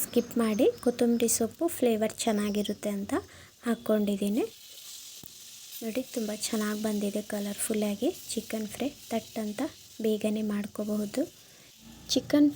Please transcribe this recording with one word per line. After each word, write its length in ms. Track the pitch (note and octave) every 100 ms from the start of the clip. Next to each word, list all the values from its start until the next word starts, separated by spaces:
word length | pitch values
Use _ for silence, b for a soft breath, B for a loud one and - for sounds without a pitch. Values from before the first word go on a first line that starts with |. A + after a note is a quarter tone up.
ಸ್ಕಿಪ್ 300 | - A#3+ A#3+ A3+
ಮಾಡಿ. 240 | A3+ G#3+ G#4+ -
ಕೊತ್ತಂಬರಿ 440 | B3 A#3+ A#3+ A#3 A#3 -
ಸೊಪ್ಪು 280 | A3 - E4 -
ಫ್ಲೇವರ್ 380 | B3 G#3+ A3 -
ಚೆನ್ನಾಗಿರುತ್ತೆ 680 | - G#3 G#3 G#3 G3+ G3+ G#3 G3+
ಅಂತ 180 | G3+ D4 - B B - A#3+
ಹಾಕ್ಕೊಂಡಿದ್ದೀನಿ. 800 | A3+ - G#3+ G#3 G3 G3+ A3 A4+ - - - - - - - - - - - - -
ನೋಡಿ, 200 | A3+ A#3 C4 B3
ತುಂಬ 140 | G#3+ G#3+ -
ಚೆನ್ನಾಗಿ 340 | A3+ G#3 G#3+ G#3+
ಬಂದಿದೆ 360 | G#3 G3+ G#3 G#3+
ಕಲರ್‌ಫುಲ್ಲಾಗಿ 760 | G#3 G3+ G3+ - A3 G#3 G#3 C#4 F#4 -
ಚಿಕನ್ 340 | A#3 - A3 G#3+
ಫ್ರೈ. 140 | - C4 - -
ತಟ್ 280 | A3+ - -
ಅಂತ 160 | G#3+ G3+ D4+ - - -
ಬೇಗನೆ 380 | A3 G#3+ G#3+ G#3+ G#3+
ಮಾಡ್ಕೋಬಹುದು. 720 | G#3 G3+ - G#3+ G#3 G#3 A#3 E4 B B B B B - - -
ಚಿಕನ್ 360 | C4 - D4 D4